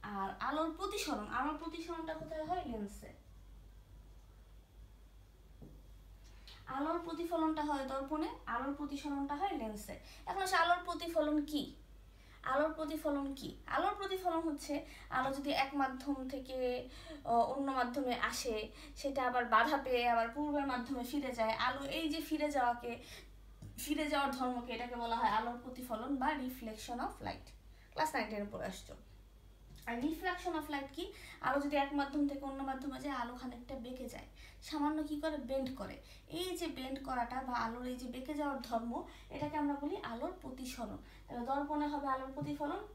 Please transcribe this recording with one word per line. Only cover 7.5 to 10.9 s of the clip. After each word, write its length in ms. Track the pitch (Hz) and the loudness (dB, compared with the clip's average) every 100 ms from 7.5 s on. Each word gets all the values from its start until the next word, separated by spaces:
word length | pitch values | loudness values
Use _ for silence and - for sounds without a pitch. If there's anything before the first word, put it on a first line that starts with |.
| 311 | 4
হয় 220 | 294 285 262 | 2 2 2
দর্পণে, 420 | 269 277 302 359 - - | -2 0 0 0 -2 -2
আলোর 280 | 233 269 | 0 0
প্রতিসরণটা 640 | 285 285 277 294 277 277 285 | -2 -2 -2 -2 0 0 2
হয় 220 | 392 320 | 0 0
লেন্সে। 420 | 220 208 - - - - - | -2 -6 -8 -12 -12 -12 -4
এখন 160 | 392 | 0
আসে 140 | 370 370 | 4 6
আলোর 300 | 339 349 | 8 6
প্রতিফলন 600 | 349 | 4